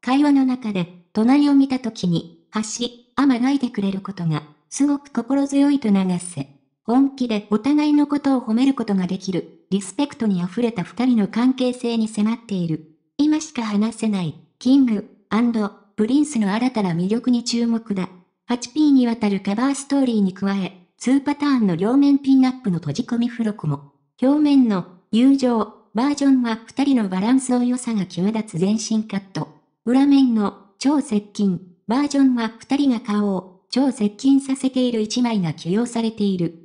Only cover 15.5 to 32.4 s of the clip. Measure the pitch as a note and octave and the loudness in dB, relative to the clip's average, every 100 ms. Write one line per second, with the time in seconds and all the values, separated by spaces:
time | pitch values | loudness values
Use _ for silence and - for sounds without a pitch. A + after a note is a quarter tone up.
15.5 | A3+ G3+ - _ - G#3+ C4+ D4+ A#3+ G3+ | 0 -4 -6 _ -4 0 2 0 0 0
16.5 | G#3 B3 B3+ F#3+ E3 F#3 A3+ B3 A#3+ A#3 | 0 -2 0 -2 -2 -2 -2 0 0 0
17.5 | A#3 A#3 A3+ A3+ G3+ F3+ - _ _ _ | -2 0 -2 -2 -6 -6 -10 _ _ _
18.5 | A#3+ A#3+ - D4+ C4+ A#3+ A#3 G#3+ G3 G3 | -6 -6 0 4 4 4 0 0 0 -2
19.5 | G3+ C4 C#4 - C#4 C4 A3+ G3 F#3 G3 | -2 -2 -2 -2 0 2 2 0 -2 -4
20.5 | G3 F#3 - _ _ - C4+ C4+ C#4+ D4 | -2 -4 -10 _ _ 0 0 0 -2 0
21.5 | C4 G#3 E3 F#3+ C4 C#4+ C#4 C#4 C4+ C4 | 2 2 0 0 2 4 4 4 4 4
22.5 | B3+ - E3+ C#3+ C#3+ - A#3 A#3+ - A3+ | 0 -4 -4 -4 -6 -4 -2 -2 -2 -4
23.5 | G#3 D#3 C#3 - _ _ _ B3+ D4 D4 | -4 -4 -6 -8 _ _ _ 0 2 4
24.5 | C#4 B3 G3 F3 - _ G#3+ B3+ C#4 B3+ | 4 4 2 -4 -16 _ 2 4 4 2
25.5 | A#3 G#3+ - _ G#3 C4+ C#4+ C#4+ C4+ A#3+ | 0 -4 -8 _ -2 -2 0 2 2 2
26.5 | A3+ - - C#4 C4 G#3 F#3 G#3 C4 C4 | -6 -10 -4 0 2 0 -2 2 2 2
27.5 | B3 B3 B3 - A3 F#3 - F#3+ A3 G#3+ | 0 0 -2 -4 -4 -4 -2 -2 -2 -6
28.5 | D#3+ F#3 A3 - A3 G#3+ G3 - - D3+ | -4 -2 -2 -2 -4 -4 -8 -8 -10 -10
29.5 | - _ _ - B3+ C#4+ C#4 C4+ A3+ G3+ | -14 _ _ -2 2 4 4 4 2 -2
30.5 | - _ _ C4 D4 C4 G#3 G#3 - G3+ | -4 _ _ 0 0 0 -4 -4 -4 -2
31.5 | F3 - _ - A#3 D4 C#4 C4+ B3 | -2 -8 _ -6 -2 -2 2 2 2